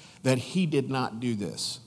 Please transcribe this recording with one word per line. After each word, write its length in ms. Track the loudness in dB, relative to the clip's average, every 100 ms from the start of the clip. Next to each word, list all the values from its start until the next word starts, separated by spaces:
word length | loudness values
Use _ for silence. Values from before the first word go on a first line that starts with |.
| -20 -2
that 140 | 2 2
he 280 | 2 0 2
did 240 | 2 2
not 320 | -2 -2 -2
do 140 | -2 -2
this 440 | -4 -4 -6 -6